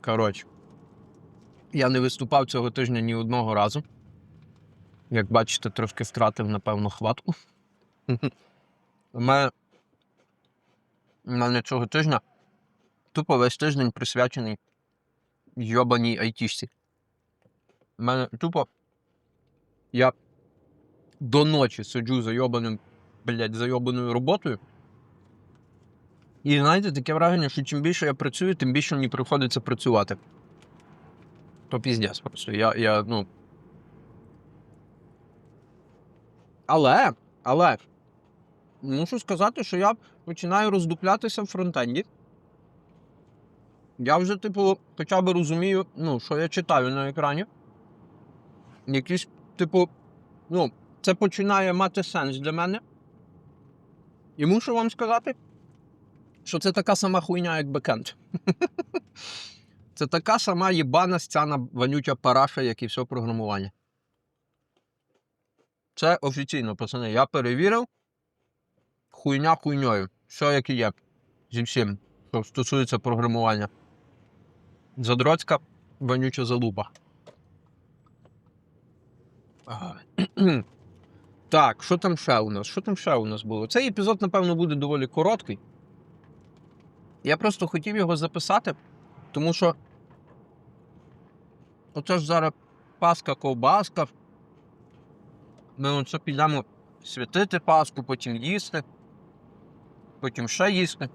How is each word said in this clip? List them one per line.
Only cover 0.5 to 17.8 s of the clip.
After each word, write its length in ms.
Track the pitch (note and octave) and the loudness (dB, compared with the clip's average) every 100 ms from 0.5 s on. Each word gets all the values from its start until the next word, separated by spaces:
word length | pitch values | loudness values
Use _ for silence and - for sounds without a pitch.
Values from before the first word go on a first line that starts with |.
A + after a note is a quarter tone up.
| - - - - - - - - - - - - | -20 -20 -20 -20 -20 -20 -20 -20 -20 -20 -20 -8
Я 160 | D3 B2+ | 0 2
не 120 | C3 | 2
виступав 460 | B2+ - B2 C#3+ C3 | 0 -2 2 2 2
цього 240 | B2+ A#2+ | -2 -4
тижня 300 | B2 B2 A#2+ | -2 -2 -2
ні 140 | A2+ | -2
одного 400 | A2+ A2+ B2 A2 | -2 -2 -2 0
разу. 280 | G#2+ G#2 D3 - - - - - - - - _ _ - _ _ | 2 2 0 -10 -20 -20 -20 -20 -20 -20 -20 _ _ -20 _ _
Як 220 | A#2 G2+ | -2 2
бачите, 380 | A2+ A2 - A2+ | 2 2 -4 -6
трошки 340 | - A2 - | -4 -6 -6
втратив, 440 | A#2 - A2+ - G#2+ | -10 0 0 0 -4
напевно, 420 | G#2 - G#2 G#2 | -2 -2 -2 -4
хватку. 440 | - G#2+ B2 - - _ _ _ _ _ _ - | -4 -4 -4 -6 -8 _ _ _ _ _ _ -6
<laughs> 60 | A#2+ C#3 _ _ _ _ _ _ _ _ | -4 -4 _ _ _ _ _ _ _ _
У 80 | A#2 | -4
мене, 300 | B2 C#3 C#3 _ _ _ _ _ _ _ _ _ _ _ _ _ _ _ _ _ | 2 2 2 _ _ _ _ _ _ _ _ _ _ _ _ _ _ _ _ _
у 60 | - | -6
мене 320 | B2 B2 B2 | -2 2 0
цього 240 | - B2+ A#2 | 0 -4 0
тижня 340 | D3+ D#3 C3+ _ _ _ _ _ _ _ _ _ | 0 2 0 _ _ _ _ _ _ _ _ _
тупо 240 | - D3+ C3+ | -6 0 4
весь 200 | B2 - | 2 2
тиждень 340 | D3+ C#3 B2+ | -2 0 -2
присвячений 680 | - A#2+ A#2+ B2 - A2 G#2 _ _ _ _ _ _ _ _ _ - | -2 -6 0 0 -2 -8 -8 _ _ _ _ _ _ _ _ _ -10
йобаній 600 | A2+ A#2 B2 A#2+ A#2 A2+ | -2 2 4 4 2 0
айтішці. 520 | A2+ A2+ A2+ - B2 _ _ _ _ _ _ _ _ _ _ _ | -4 -2 -6 -6 -12 _ _ _ _ _ _ _ _ _ _ _